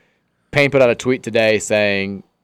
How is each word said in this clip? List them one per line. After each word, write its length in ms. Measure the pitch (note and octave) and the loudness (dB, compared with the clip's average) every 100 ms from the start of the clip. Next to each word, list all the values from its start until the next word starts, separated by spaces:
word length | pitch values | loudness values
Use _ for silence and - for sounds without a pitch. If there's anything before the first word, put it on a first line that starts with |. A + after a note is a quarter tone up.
| _ _ _ _ _ | _ _ _ _ _
Payne 180 | C#3+ C#3 | -2 2
put 120 | C#3 | 4
out 60 | A#2+ | 2
a 40 | A2+ | 2
tweet 280 | B2+ C3 | -2 -4
today 340 | A#2 A2+ A2 G#2+ | -2 0 2 0
saying, 640 | - G#2+ G#2 G2 G2 G2 - _ | 0 0 0 -2 -6 -10 -16 _